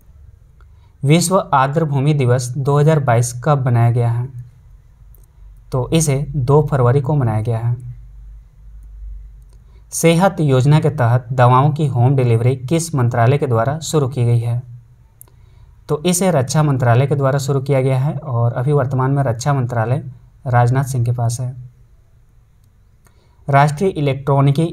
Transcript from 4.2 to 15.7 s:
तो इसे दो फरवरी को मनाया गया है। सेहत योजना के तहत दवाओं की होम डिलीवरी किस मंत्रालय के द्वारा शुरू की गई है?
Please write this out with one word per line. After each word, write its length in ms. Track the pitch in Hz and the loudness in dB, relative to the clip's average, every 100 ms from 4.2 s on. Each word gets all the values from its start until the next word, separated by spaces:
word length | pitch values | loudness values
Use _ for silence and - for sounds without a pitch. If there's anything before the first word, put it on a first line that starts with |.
| 123 - - - - - - _ - - - _ - - - | -6 -10 -18 -20 -20 -20 -20 _ -20 -20 -20 _ -20 -20 -10
तो 160 | 131 120 | -6 -2
इसे 340 | 160 156 135 147 143 | 0 0 -2 -2 -4
दो 300 | 120 147 147 | 2 2 2
फरवरी 300 | 139 120 123 | 2 2 2
को 140 | - | 0
मनाया 260 | 151 117 110 | 0 0 -2
गया 180 | 110 113 | -2 -4
है। 180 | 117 120 - - - - - - - - - - - - - - - - - - - - - | -2 -4 -8 -16 -18 -20 -20 -20 -20 -20 -20 -20 -20 -18 -16 -16 -18 -20 -20 -20 -20 -20 -14
सेहत 480 | - 165 170 190 185 | -2 2 4 2 0
योजना 400 | 151 127 135 156 | 0 2 4 2
के 100 | 160 | 2
तहत 380 | 127 117 123 - | 0 0 0 -2
दवाओं 380 | 131 123 127 151 | 2 4 4 2
की 160 | 147 147 | 0 -2
होम 300 | 120 123 139 | 0 2 2
डिलीवरी 400 | 120 113 120 139 | 2 2 2 -2
किस 380 | - 165 170 | -2 -4 -2
मंत्रालय 440 | 143 120 120 117 143 | -2 -2 2 2 2
के 80 | 143 | 0
द्वारा 320 | 113 117 156 | 0 0 -4
शुरू 300 | - 156 131 | -2 -2 -2
की 160 | 131 | -2
गई 160 | 120 117 | 0 0
है? 220 | 117 120 - - - - - _ - _ - - - | 0 -6 -6 -18 -20 -20 -20 _ -20 _ -20 -20 -20